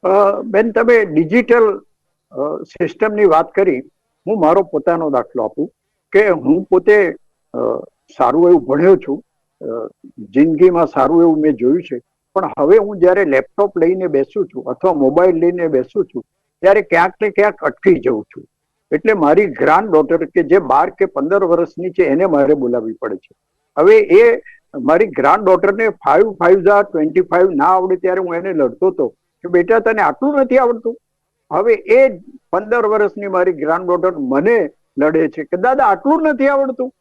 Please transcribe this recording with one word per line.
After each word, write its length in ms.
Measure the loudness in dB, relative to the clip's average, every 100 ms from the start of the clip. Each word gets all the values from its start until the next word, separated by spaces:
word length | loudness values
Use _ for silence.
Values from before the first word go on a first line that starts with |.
અ, 380 | 0 2 2 0
બેન, 260 | -2 0 0
તમે 340 | 0 2 2
ડિજિટલ, 760 | 2 -2 0 0 2 2 2 0 _ _ _ _ _
અ, 320 | -8 -8 -8
સિસ્ટમની 640 | -12 -8 -8 -4 -4 0
વાત 280 | 2 2 0
કરી, 280 | -2 0 -2 -8 _ _ _ -6
હું 140 | -2
મારો 220 | 2 2
પોતાનો 480 | 0 -4 -2 -2 -2
દાખલો 340 | -4 -4 -6
આપું 260 | -8 -6 -10 _ _ _ _
કે 160 | 0 2
હું 360 | 0 0 -2
પોતે, 520 | 0 0 4 2 2 -4 _ _ _
અ, 40 | -8 -6 -6 -12 _ _ -2
સારું 300 | 0 2 4
એવું 160 | 4
ભણ્યો 320 | 2 0 2 2
છું, 280 | 0 -10 _ _ _ _
અ, 300 | -12 -10 -12 _ -20 -20
જિંદગીમાં 680 | -6 0 0 4 2 4 -2
સારું 360 | 0 0 4
એવું 180 | 2 2
મેં 120 | 0
જોયું 300 | 0 0 -2
છે, 180 | -4 -14 _ _ _
પણ 180 | -6 -6 -4
હવે 180 | 2 2
હું 220 | 2 0
જ્યારે 260 | 2 2
લેપટોપ 540 | 2 0 -2 -4 -4 0
લઈને 280 | -2 0 -2
બેસું 400 | -2 -2 -6 -8
છું 180 | -8
અથવા 280 | -10 -4 -2
મોબાઈલ 440 | 0 2 4 2 2
લઈને 320 | -2 -2 -2
બેસું 360 | -2 -4 -6
છું, 200 | -6 -8 -14 _ _ _
ત્યારે 200 | 2 2
ક્યાંક 320 | 0 0 0 -2
ને 60 | -4
ક્યાંક 360 | 0 -2 -2
અટકી 300 | -8 -2 0
જઉં 300 | 0 0 -4
છું. 200 | -8 -20 -20 _ _ _ _
એટલે 200 | -4 -2
મારી 340 | 0 2 2 2
ગ્રાન્ડ 440 | -2 0 2 2
ડોટર 340 | 0 2 -2
કે 180 | -2 -4
જે 160 | 2 0
બાર 320 | 2 0 0
કે 140 | -2
પંદર 400 | -4 -4 -2 -2
વર્ષની 460 | 0 0 -2 -6 -10
છે, 120 | -2
એને 240 | 0 0 0
મારે 280 | 0 2
બોલાવવી 380 | 0 0 -4 -6
પડે 240 | -10 -10 -10
છે. 180 | _ _ _ _ _ 0
હવે 200 | 4 4
એ 440 | 4 4 4 2 -8 -20 _
મારી 320 | -8 0 0 0
ગ્રાન્ડ 380 | 0 0 2
ડોટરને 440 | 2 2 0 -2 -4
ફાઈવ, 440 | -4 0 0 -2
ફાઈવ 280 | -2 2 2
ઝા 220 | 4 2
ટ્વેન્ટી 380 | 0 -4 -2 -2
ફાઈવ 300 | -2 0 0
ના 140 | 2
આવડે 320 | 0 0 0 -2
ત્યારે 240 | -2 -4
હું 140 | -4
એને 180 | -6 -6
લડતો 360 | -4 -4 -2 -4
હતો 260 | -2 -6 _ _ _
કે, 60 | -2
"બેટા, 300 | -2 2 0
તને 240 | 0 0
આટલું 320 | -2 -2 -4
નથી 240 | -2 0 0
આવડતું?" 380 | 0 -2 -6 -10 _ _ _ _ _
હવે 220 | -4 0
એ 440 | -2 2 2 2 0 -18 -20 _
પંદર 340 | -8 -4 -4 -2
વર્ષની 400 | 0 -2 -4 -6
મારી 260 | -2 -2
ગ્રાન્ડ 340 | -2 -4 -4 -2
ડોટર 300 | -2 -2 -4
મને 520 | -4 -2 0 0 -2 _ _ -2
લડે 300 | 0 0 -2
છે 160 | -4
કે, 120 | -8 -4
"દાદા, 280 | -2 0
આટલું 380 | 0 0 0 0
નથી 260 | 0 0 0
આવડતું." 440 | 0 -2 -6 -10 _